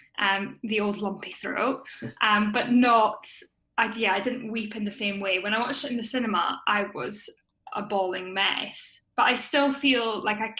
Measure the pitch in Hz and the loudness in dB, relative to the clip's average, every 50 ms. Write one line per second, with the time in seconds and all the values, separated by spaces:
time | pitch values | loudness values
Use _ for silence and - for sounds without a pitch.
0 | - _ _ - 208 196 196 196 202 - - - - 214 220 208 208 202 202 208 | -20 _ _ -2 0 2 2 0 -2 -6 -8 -8 -4 -2 0 0 2 0 0 -2
1 | 208 196 - - - - - - - 185 180 190 208 254 - - - - - - | -2 -4 -4 -6 -10 -14 -14 -10 -8 -6 -2 0 0 0 -2 -2 -6 -14 -14 -12
2 | 220 226 - - - 214 208 208 214 208 208 240 - 247 240 247 254 247 233 226 | -12 -10 -4 0 2 4 4 4 4 2 2 0 2 6 6 6 8 8 8 8
3 | 214 214 - - - - - - - - _ _ _ _ _ - 226 214 214 226 | 6 4 2 -2 -10 -14 -14 -14 -14 -18 _ _ _ _ _ 0 0 0 0 0
4 | 220 196 190 202 202 247 - - 220 214 226 226 208 208 220 220 208 202 - - | 2 2 2 2 0 -2 -4 -4 -6 -6 -6 -6 -6 -6 -6 -6 -6 -6 -6 -4
5 | 214 202 196 196 196 190 185 185 185 208 214 226 240 - 277 - - 269 247 233 | -4 -4 -4 -2 -2 0 0 0 0 0 0 0 0 -2 -4 -4 -6 -4 -4 -4
6 | 214 - - 254 233 214 190 175 170 - - - - - 208 208 202 202 - - | -4 -2 -2 -2 0 0 2 2 0 0 -2 -2 0 0 0 0 0 -2 -6 -6
7 | 127 185 208 - - - - - _ _ _ _ _ - - 202 202 208 202 196 | -6 -6 -8 -10 -12 -14 -16 -18 _ _ _ _ _ -10 -8 -8 -6 -2 -2 -2
8 | 190 185 185 185 185 185 185 190 196 190 - - - - - - - - - - | 0 -2 -2 -6 -6 -6 -2 0 0 0 0 -2 -4 -8 -10 -12 -14 -14 -14 -18
9 | _ _ _ - 233 247 247 240 - - - 285 285 285 269 - - 277 254 233 | _ _ _ 2 2 2 2 0 -2 0 2 2 2 2 2 2 2 2 2 2
10 | 226 226 214 196 - 220 208 208 220 220 - | 2 0 -2 -2 -2 -2 -2 -2 -4 -6 -8